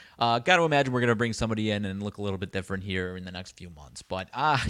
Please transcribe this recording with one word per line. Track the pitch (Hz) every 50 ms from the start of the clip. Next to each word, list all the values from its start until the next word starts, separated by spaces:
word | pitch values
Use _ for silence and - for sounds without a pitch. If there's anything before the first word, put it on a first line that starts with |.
| - - - -
uh, | 120 120 117 123
gotta | 123 180 180 175 170
imagine | 160 151 139 139 131 123
we're | 123
gonna | 120 120 117
bring | 107 120 117 110
somebody | - 117 113 113 107 107 107
in | 104 104 104
and | 98 95 98
look | 101 104 - -
a |
little | 101 101 95 92
bit | 98 90 -
different | 98 92 - 98 95 95
here | 101 92 92 92 90 92 92
in | 92
the | 92
next | 90 90 92 - - -
few | 95 87
months. | 82 73 73 65 - -
But, | - - 92 92 95 - -
uh, | 123 143 156 147 127 - -